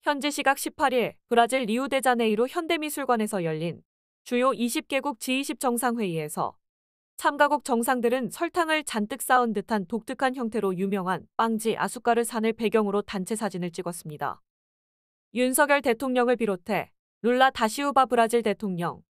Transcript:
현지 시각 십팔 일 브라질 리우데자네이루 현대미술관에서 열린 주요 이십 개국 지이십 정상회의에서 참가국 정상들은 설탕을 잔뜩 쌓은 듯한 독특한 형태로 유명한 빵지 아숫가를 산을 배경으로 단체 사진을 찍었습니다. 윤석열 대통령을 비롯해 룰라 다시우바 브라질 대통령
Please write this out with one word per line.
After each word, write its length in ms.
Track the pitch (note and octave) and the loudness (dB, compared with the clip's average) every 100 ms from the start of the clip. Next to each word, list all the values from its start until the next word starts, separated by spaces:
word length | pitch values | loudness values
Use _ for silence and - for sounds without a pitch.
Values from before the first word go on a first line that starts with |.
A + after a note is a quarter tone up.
현지 300 | - C#4+ C#4+ | -2 -2 -2
시각 260 | C#4+ C4+ C#4 | 0 0 0
십팔 360 | D#4 - C#4+ | -4 -2 0
일 200 | B3+ F#3+ - _ | 2 -2 -6 _
브라질 360 | A#3 A#3 C4 A#3 | 2 4 2 0
리우데자네이루 800 | A3+ C4+ C4+ C4 A#3+ A3+ G#3 B3+ | -2 0 0 2 2 2 2 0
현대미술관에서 920 | F4 E4 E4 D4+ D4 C4+ A#3+ G#3+ G3+ | -2 -2 -2 -2 -6 0 0 0 -2
열린 400 | E3 D#3 E3+ - _ _ _ _ | -4 -4 -6 -8 _ _ _ _
주요 300 | - A#3+ B3+ | -4 0 2
이십 340 | A3 A#3 D#4 - | 0 -2 -2 -2
개국 320 | C4+ C#4+ B3+ | -4 -2 -6
지이십 400 | - C4 C#4+ C#4+ | -4 -2 -2 -4
정상회의에서 1000 | C4 A#3+ B3+ A#3+ G3+ D#3+ D3+ F#3+ C#3 - _ _ _ _ _ - | -2 0 -2 -2 -2 -4 -6 -4 -6 -6 _ _ _ _ _ -2
참가국 460 | D#4+ C#4+ D4 D4 | -2 4 2 2
정상들은 680 | - A#3 A#3+ B3+ A#3 B3+ A#3+ | 0 0 2 2 2 0 -4
설탕을 540 | - E4+ - D#4+ D#4 D4 | -4 -4 0 0 0 0
잔뜩 360 | A#3 G#3 C4+ | -4 -4 -6
쌓은 320 | - B3+ A#3+ | 2 4 4
듯한 320 | G#3 F#3+ A3 F3+ | -2 -2 -4 -2
독특한 480 | A3+ - C4 C4 | -6 -6 -2 -2
형태로 440 | C4 A#3 A3+ G3 F3+ | -2 -4 -2 -2 -2
유명한 500 | G3 G3 F#3 F3+ - - | -2 -2 -2 -4 -6 -2
빵지 400 | A3+ A3 A3+ G3 | 0 0 0 -2
아숫가를 480 | G3 B3 A#3+ A#3 A#3 | -2 -2 0 0 0
산을 280 | A#3 A3 | -2 -2
배경으로 500 | A3 A3 A3+ G#3 G3+ | 0 0 2 2 -2
단체 320 | G3+ G3+ F#3 A3 | -2 -6 -4 -4
사진을 340 | G#3+ F#3 F3 | -4 -4 -6
찍었습니다. 720 | E3 F3 F3 D#3+ D3+ C#3 - _ _ _ _ _ _ _ _ _ G#3+ | -6 -10 -10 -12 -6 -6 -8 _ _ _ _ _ _ _ _ _ 0
윤석열 480 | B3+ B3+ C#4+ C#4+ | 0 4 4 4
대통령을 540 | C#4+ A3+ C4+ B3+ A#3+ B3 | 2 0 0 2 2 2
비롯해 520 | A3 F#3 - F#3+ - _ _ _ | 0 -2 -2 -4 -4 _ _ _
룰라 300 | A3 B3 C4 | 0 4 4
다시우바 560 | C4 A3 A3 C#4+ C4+ B3+ | 4 -2 0 2 4 4
브라질 340 | B3 A3+ A#3+ | 4 4 2
대통령 640 | A3 G3 G#3 F3+ E3+ - _ | 0 -2 -4 -2 -4 -6 _